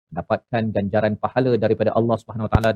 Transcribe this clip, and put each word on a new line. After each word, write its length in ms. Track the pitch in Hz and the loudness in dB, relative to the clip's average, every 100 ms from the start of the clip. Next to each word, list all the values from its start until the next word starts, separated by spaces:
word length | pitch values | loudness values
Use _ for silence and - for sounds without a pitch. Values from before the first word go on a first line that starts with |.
| _ | _
mendapatkan 500 | 80 - 107 - 117 113 101 | -12 -4 -4 -2 -2 0 -2
ganjaran 400 | 98 107 107 104 | 0 0 0 0
pahala 320 | - 127 131 117 | -2 0 2 2
daripada 400 | 107 110 110 113 | 2 2 2 2
Allah 200 | 117 113 | 0 -2
Subhanahu 260 | - 107 107 | -4 -8 -2
Wa 100 | 120 | 0
Taala 100 | 110 | 0